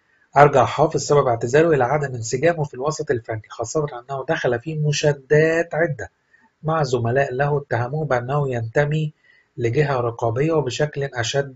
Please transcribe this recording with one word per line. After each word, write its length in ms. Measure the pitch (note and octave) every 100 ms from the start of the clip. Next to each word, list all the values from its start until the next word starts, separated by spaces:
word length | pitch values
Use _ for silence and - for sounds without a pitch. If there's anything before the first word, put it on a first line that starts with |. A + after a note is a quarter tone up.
| _ _ _ C3
أرجع 280 | D3 C#3 A2+
حافظ 340 | - D#3 D3+
سبب 280 | - D3 B2+
اعتزاله 420 | A#2 A#2 C#3 E3+
إلى 140 | C#3+
عدم 320 | A#2+ D3+ C#3 B2
انسجامه 480 | A2+ B2+ D#3 E3
في 100 | C#3+
الوسط 380 | B2 C#3+ D3+ D3+
الفني، 300 | B2 - A2+ -
خاصة 360 | - A2+ D#3 D3
أنه 400 | B2 A#2+ C#3 C3+
دخل 300 | D#3 C#3 A#2
في 160 | D#3+ D#3
مشادات 1000 | D3 D3 D3+ C#3+ C3 D3 D#3+ E3 E3+ D3+
عدة 360 | E3 A#2+ F#2+ _ _ _ _ _
مع 200 | D3+ D#3+
زملاء 500 | C3+ B2 A#2 C3 C#3
له 240 | B2+ C#3+ D3
اتهموه 480 | C#3+ A#2 B2 D3+ D3+
بأنه 480 | B2 B2 D3 C#3
ينتمي 600 | B2 A2+ D3 D3 D#3 D#3 - _ _ _ -
لجهة 420 | A#2 C3 C#3+ C3
رقابية 520 | A#2+ A2+ A#2 A2+ D#3
وبشكل 500 | D#3+ B2+ A#2 D3 D3
أشد 520 | C#3 B2 A2+ C#3 C#3